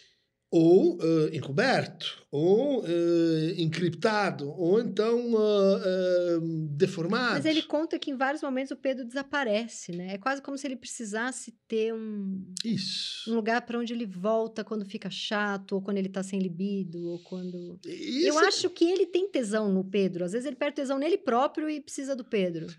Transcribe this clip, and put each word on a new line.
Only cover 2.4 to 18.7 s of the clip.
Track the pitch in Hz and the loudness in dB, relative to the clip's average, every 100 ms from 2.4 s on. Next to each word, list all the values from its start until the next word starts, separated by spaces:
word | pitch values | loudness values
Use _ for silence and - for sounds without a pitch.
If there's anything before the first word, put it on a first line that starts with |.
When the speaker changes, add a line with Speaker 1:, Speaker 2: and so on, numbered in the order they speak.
| 170 208 285 262 170 | 4 4 4 0 0
Speaker 1:
eh, | 170 170 170 165 160 156 165 | 2 4 4 4 2 0 0
encriptado, | 165 160 175 165 226 214 190 143 143 | 0 0 0 2 2 2 0 -2 -6
ou | 156 170 208 | -2 2 4
então, | 233 190 214 233 | 2 0 2 2
eh, | 240 226 214 208 196 196 190 | 2 2 4 6 6 4 2
eh, | 185 180 180 175 170 165 165 156 | 0 2 2 2 0 0 -4 -4
deformado. | 143 185 190 165 226 247 | 0 0 0 -2 0 0
Speaker 2:
Mas | 185 311 | 0 0
ele | 311 | 0
conta | - 302 320 320 | 0 -2 -2 -4
que | - | -6
em | 262 | -2
vários | 269 302 | -2 -2
momentos | 294 254 269 | -2 -4 -4
o | 285 | -4
Pedro | 269 254 | -4 -4
desaparece, | 233 254 277 294 254 208 226 - - | -4 -8 -4 -2 0 0 -2 -8 -10
né? | 175 185 | -8 -8
É | 196 | -6
quase | 262 277 | -2 -4
como | 277 277 | -4 -8
se | 285 | -6
ele | 247 | -8
precisasse | - - 226 214 247 254 - - _ | -10 -12 -6 -4 -4 -6 -12 -18 _
ter | 226 220 | -2 0
um | 226 220 208 196 190 185 185 | -2 -6 -6 -4 -6 -8 -10
Speaker 1:
Isso. | 226 202 190 - - - - | -4 -4 -4 -8 -8 -10 -4
Speaker 2:
um | 233 | -2
lugar | 214 233 240 | 0 -2 -4
pra | 233 | -6
onde | 233 | -6
ele | 233 233 | -6 -8
volta | 180 196 226 226 226 | -4 -2 0 -2 -6
quando | 214 220 196 | -6 -6 -8
fica | 214 190 | -10 -10
chato, | - - 208 208 196 196 | -8 -4 -2 -2 -4 -4
ou | 196 | -4
quando | 196 202 | -2 -2
ele | 190 | -2
tá | 190 | -4
sem | 190 202 | -4 -2
libido, | 185 165 196 196 175 170 170 | -4 -2 -4 -4 -4 -6 -8
ou | 175 | -8
quando | - 185 180 180 175 175 160 | -10 -10 -8 -10 -12 -14 -12
Speaker 1:
E | 175 - 247 339 | -10 -4 2 4
Speaker 2:
Eu | 302 | 6
Speaker 1:
isso | 359 | 4
Speaker 2:
acho | - | 4
que | 349 | -2